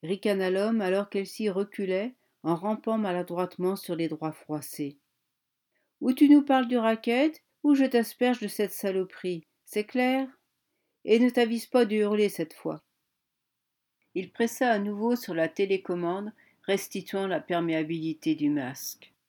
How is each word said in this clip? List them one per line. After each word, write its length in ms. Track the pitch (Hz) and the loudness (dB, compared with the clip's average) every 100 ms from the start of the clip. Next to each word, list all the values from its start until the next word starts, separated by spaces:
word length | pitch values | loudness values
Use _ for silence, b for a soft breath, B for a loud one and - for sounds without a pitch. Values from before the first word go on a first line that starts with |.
ricana 480 | 160 202 226 196 185 | -6 -4 0 0 2
l'homme 300 | 185 208 226 | 0 0 0
alors 300 | 190 190 202 | 0 0 0
qu'elle 160 | 202 190 | -4 -6
s'y 240 | - 214 | -4 -4
reculait 640 | 185 202 - 196 185 220 254 _ _ | -2 -4 -4 -2 -2 -4 -10 _ _
en 120 | 156 | -2
rampant 420 | 170 190 214 226 220 | -2 -2 -4 -2 -2
maladroitement 800 | 208 175 175 175 180 - 180 196 | -2 -2 -4 -4 -4 -2 -4 -4
sur 200 | - 165 | -6 -4
les 120 | 160 | -4
draps 300 | 156 160 156 | -4 -8 -10
froissés. 600 | - 151 143 - 147 143 _ _ _ _ _ _ _ _ _ _ | -10 -10 -8 -8 -10 -10 _ _ _ _ _ _ _ _ _ _
Ou 120 | 240 | -4
tu 160 | 254 285 | 4 8
nous 140 | 294 | 8
parles 260 | 285 262 240 | 8 2 2
du 100 | 247 | 2
racket, 640 | 226 226 226 233 302 311 _ _ | 2 0 0 2 2 0 _ _
ou 120 | 294 | 2
je 100 | 277 | 4
t'asperge 560 | 262 240 226 - 247 240 | 6 4 0 0 0 0
de 80 | 202 | -4
cette 240 | - 202 | -4 -4
saloperie. 760 | - 202 190 185 - 180 170 - _ | -2 -4 -2 -4 -6 -6 -6 -10 _
C'est 200 | _ - | _ -6
clair ? 440 | 208 254 254 262 269 - _ _ _ _ _ _ | -4 0 0 0 -2 -10 _ _ _ _ _ _
Et 140 | - 226 | 2 4
ne 120 | 247 | 4
t'avise 360 | 247 233 233 - | 4 0 -2 -2
pas 180 | 254 | 2
de 100 | 233 | 2
hurler 340 | 214 208 208 208 | 2 0 2 0
cette 260 | - 156 | 0 -8
fois. 280 | - 160 156 _ _ _ _ _ _ _ _ _ _ _ _ _ | -6 -10 -10 _ _ _ _ _ _ _ _ _ _ _ _ _
Il 180 | - 185 | -8 -8
pressa 380 | - 233 - 254 | -2 -4 0 0
à 80 | 214 | 2
nouveau 360 | 208 202 226 | 0 -2 -2
sur 200 | 240 - | -2 -2
la 140 | 165 160 | -2 -2
télécommande, 840 | - 196 190 - 175 175 185 208 - b b | 0 -2 -2 -2 -4 -2 -4 -8 -14 b b
restituant 640 | - 196 - 196 175 196 196 | -2 -2 -2 -10 -6 -4 -2
la 140 | 175 | -4
perméabilité 960 | - 175 170 160 156 165 160 156 - | -2 -2 0 -2 -2 -4 -6 -4 -2
du 160 | 151 147 | 0 0
masque. 640 | 147 127 135 - - - _ | 0 -4 -8 -14 -14 -20 _